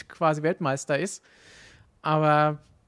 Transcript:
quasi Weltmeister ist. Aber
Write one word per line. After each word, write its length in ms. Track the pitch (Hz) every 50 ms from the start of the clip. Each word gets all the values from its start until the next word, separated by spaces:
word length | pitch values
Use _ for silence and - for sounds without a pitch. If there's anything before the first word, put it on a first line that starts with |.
| - -
quasi 340 | - - 175 160 156 151 151
Weltmeister 560 | 160 185 - 180 139 135 139 - - 151 139
ist. 240 | 165 202 - - _ _ _ _ _ - - - - - - - _ _ _ _
Aber 560 | - 156 156 156 156 151 151 151 151 151 151 147 - _ _ _ _